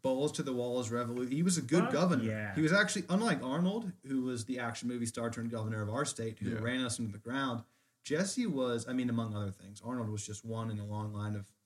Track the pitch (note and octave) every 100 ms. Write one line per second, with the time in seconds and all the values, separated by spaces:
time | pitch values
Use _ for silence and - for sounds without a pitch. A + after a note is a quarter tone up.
0 | C3+ C3 D3 D3 C#3+ B2 B2 B2 A2+ A#2+
1 | A#2+ A#2+ B2+ C#3 F3 E3+ B2 D#3+ A3+ C#3+
2 | F3+ D3 A2+ G#2+ G#2 G2 D#3 F#3+ G#3 G#3
3 | F3 F#3 A#3 D#3 B2+ D3 F3+ G#3+ G#3+ -
4 | C3+ C3+ B2+ B2 A2 B2 A#2+ A#2 A#2+ B2
5 | A#2 A#2 A#2 A2+ A#2 A2+ G#2+ A2 G#2 A#2
6 | C#3+ - A2+ A2 G2+ A2+ A2+ B2+ B2+ A2
7 | A2+ G#2 A#2 C3 C3+ A#2 - _ _ _
8 | - D3 F#3+ - A#3 C#3 B2+ A#2 A2+ B2+
9 | B2 A#2 A2+ G#2 G2+ F#2+ F#2+ G#2 A#2 B2
10 | G#2+ G#2+ G#2 G2+ A2+ A2+ A2+ G#2+ G#2 G#2+
11 | G#2+ G#2 G#2 G#2 G2 _